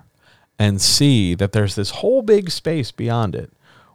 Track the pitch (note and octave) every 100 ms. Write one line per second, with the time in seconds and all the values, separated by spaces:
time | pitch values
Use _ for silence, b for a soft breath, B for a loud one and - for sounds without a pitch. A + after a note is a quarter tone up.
0 | _ b b b b - G#2 G2 - -
1 | C#3+ B2 F2+ F2 G2 A2 G2+ G#2 G2 -
2 | G#3+ C4+ A3 G#3 F3+ - E3 E3 B2+ -
3 | A#2 A#2 G#2 - - _ b b b